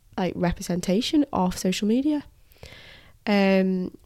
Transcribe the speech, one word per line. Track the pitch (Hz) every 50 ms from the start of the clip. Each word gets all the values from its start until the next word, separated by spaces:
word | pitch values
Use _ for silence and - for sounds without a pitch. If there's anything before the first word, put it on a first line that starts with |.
| _ _ -
like, | - 185 170 -
representation | - 180 175 175 - 190 - 175 180 - - 180 214 254 - - 294 285 -
of | - 185 185 185 - -
social | - 185 185 - 208 208
media. | 226 254 269 302 302 285 - - - - - - - - - - - - - - - - - - - - -
Um, | - 208 202 196 190 190 190 190 190 185 185 185 - - - -